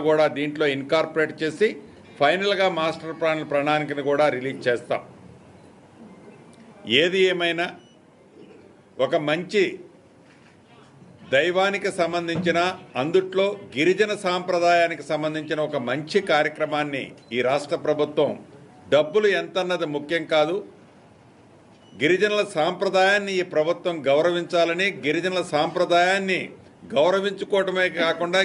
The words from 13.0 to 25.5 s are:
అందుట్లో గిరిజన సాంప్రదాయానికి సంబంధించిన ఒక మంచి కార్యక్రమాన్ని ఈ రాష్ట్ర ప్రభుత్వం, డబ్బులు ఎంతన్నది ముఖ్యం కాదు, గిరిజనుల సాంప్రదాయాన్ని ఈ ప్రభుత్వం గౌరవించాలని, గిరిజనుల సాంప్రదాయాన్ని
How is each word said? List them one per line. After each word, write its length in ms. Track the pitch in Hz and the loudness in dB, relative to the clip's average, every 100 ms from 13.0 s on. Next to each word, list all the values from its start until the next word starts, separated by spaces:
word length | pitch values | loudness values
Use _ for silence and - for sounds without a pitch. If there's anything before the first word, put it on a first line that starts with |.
అందుట్లో 440 | 147 185 185 185 196 202 - 123 | 0 2 2 0 0 -2 -8 0
గిరిజన 360 | 165 185 214 208 185 | 2 2 2 -2 -2
సాంప్రదాయానికి 800 | 180 180 175 170 175 170 160 139 | -2 0 2 4 4 4 0 -6
సంబంధించిన 480 | 151 156 156 147 156 147 | -4 -4 -4 -4 -4 -2
ఒక 80 | 143 120 | -4 -4
మంచి 300 | 139 151 202 190 | -4 -2 -2 2
కార్యక్రమాన్ని 720 | 175 202 - 151 147 147 135 104 - - 120 | 2 2 -2 -2 -2 -2 -4 -8 -12 -6 -2
ఈ 20 | 123 | 0
రాష్ట్ర 300 | 143 143 160 151 | 0 -2 -4 0
ప్రభుత్వం, 460 | 147 147 160 135 - - - - - - 143 | 0 0 2 0 -2 -12 -20 -20 -20 2 2
డబ్బులు 340 | 151 214 208 175 | 4 2 2 2
ఎంతన్నది 480 | 170 185 180 180 160 147 | -2 -2 -2 -2 -2 -4
ముఖ్యం 300 | 147 165 156 160 | -4 -4 0 2
కాదు, 220 | 151 196 - - - - - - - - - - - - - | 2 0 -8 -18 -20 -20 -20 -20 -20 -20 -20 -20 -20 -20 -20
గిరిజనుల 500 | - 147 180 208 208 202 151 | -2 2 2 2 0 -2 0
సాంప్రదాయాన్ని 800 | 160 180 190 185 190 208 196 | -2 0 0 2 4 2 0
ఈ 80 | 185 | -4
ప్రభుత్వం 540 | 180 151 156 170 180 165 135 | -2 0 0 -2 -4 -4 2
గౌరవించాలని, 840 | 143 175 175 165 170 170 170 196 151 131 | 4 4 0 -2 0 0 0 -2 -2 -2
గిరిజనుల 360 | 165 180 185 | -2 -2 -2
సాంప్రదాయాన్ని 1000 | 165 | -2